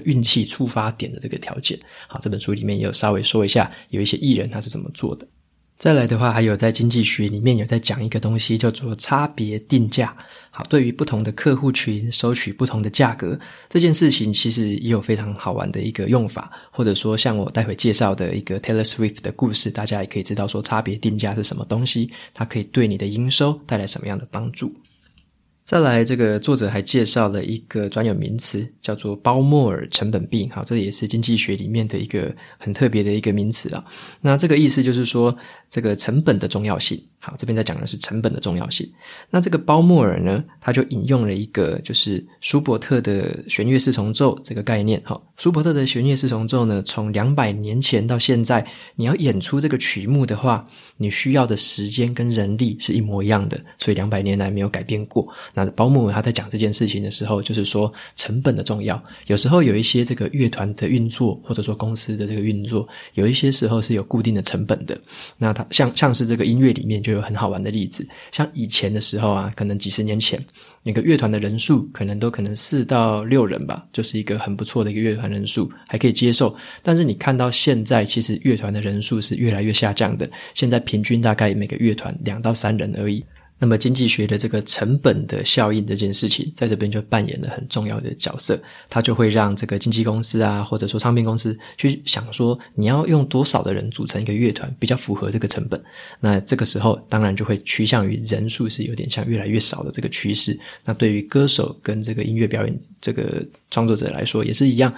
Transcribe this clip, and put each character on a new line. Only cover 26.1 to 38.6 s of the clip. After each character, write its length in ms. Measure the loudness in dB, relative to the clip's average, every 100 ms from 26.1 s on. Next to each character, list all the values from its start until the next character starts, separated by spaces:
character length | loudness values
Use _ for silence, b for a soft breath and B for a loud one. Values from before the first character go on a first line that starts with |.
| 2
个 240 | 2 2
作 160 | 0 2
者 120 | 0
还 120 | -2
介 240 | 0 2
绍 240 | 4 4 2
了 160 | 0
一 140 | -4 -8 -6
个 220 | -4 -2
专 140 | 0
有 100 | 0
名 240 | 0 -2 -4
词， 280 | -4 -6 -6 -8
叫 140 | -8
做 200 | -6 -6
包 240 | -2 2 4
莫 320 | 4 4 4
尔 160 | 0 -4
成 200 | -2 0
本 160 | -2 -2
病。 220 | -4 -4
好， 140 | -6
这 140 | -4 -2
也 120 | -2
是 160 | -4 -2
经 140 | -2
济 160 | 0 0
学 180 | 0
里 140 | -4 -2
面 180 | -2 -2
的 120 | -4
一 80 | -4
个 280 | -4 -4 -8 B B
很 160 | -8
特 160 | 0 2
别 140 | 2
的 100 | 0
一 80 | 0
个 100 | 0
名 180 | 0 0
词 200 | -2 -4
啊。 100 | -8 B B B B
那 120 | 2
这 140 | 2 4
个 80 | 4
意 100 | 4
思 160 | 4
就 120 | 2
是 100 | 2
说， 320 | 0 2 2 0 B B _
这 140 | -2
个 120 | -2
成 280 | 0 0 2
本 160 | 2 0
的 100 | 0
重 160 | -2
要 140 | -2 -2
性。 200 | -2 -4 -10 _
好， 140 | -16 -8
这 80 |
边 100 | -2
在 80 | -2
讲 160 | -2 -4
的 80 | -6
是 120 | -4
成 240 | -4 -2
本 100 | -2
的 80 | -2
重 160 | -4
要 140 | -4